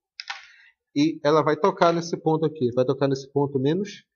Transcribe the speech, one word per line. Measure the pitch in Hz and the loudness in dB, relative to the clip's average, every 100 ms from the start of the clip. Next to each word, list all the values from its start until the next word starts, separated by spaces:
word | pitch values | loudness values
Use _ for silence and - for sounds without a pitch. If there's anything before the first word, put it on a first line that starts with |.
| _ - - - - - _ _ _ | _ -20 -16 -18 -20 -20 _ _ _
E | 143 156 160 | -2 0 0
ela | 147 156 | 0 2
vai | 151 151 | 2 0
tocar | 196 185 170 | 0 2 2
nesse | 170 165 - | 2 -4 -4
ponto | 160 156 160 | -2 0 -2
aqui. | - 123 | -2 -2
Vai | 123 127 | 2 2
tocar | 139 139 | 4 0
nesse | 135 - | -2 -4
ponto | 143 143 139 | -2 -2 0
menos | 135 175 202 - _ | 0 0 -4 -10 _